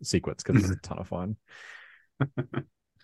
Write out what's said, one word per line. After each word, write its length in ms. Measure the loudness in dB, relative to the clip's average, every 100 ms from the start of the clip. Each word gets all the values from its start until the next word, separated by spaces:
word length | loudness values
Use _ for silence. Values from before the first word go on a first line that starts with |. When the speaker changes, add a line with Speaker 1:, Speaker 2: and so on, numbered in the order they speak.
Speaker 1:
sequence 400 | 0 0 0 -4
'cause 140 | 4 6
it's 120 | 6
a 60 | 0
Speaker 2:
<laughs> 80 |
Speaker 1:
ton 160 | -4 -8
of 80 | -6
fun. 300 | -4 -4 -6 _ -20 -18 -18 -20 -20 _ -2 -2 -2 -6 -6 -8 _ _ _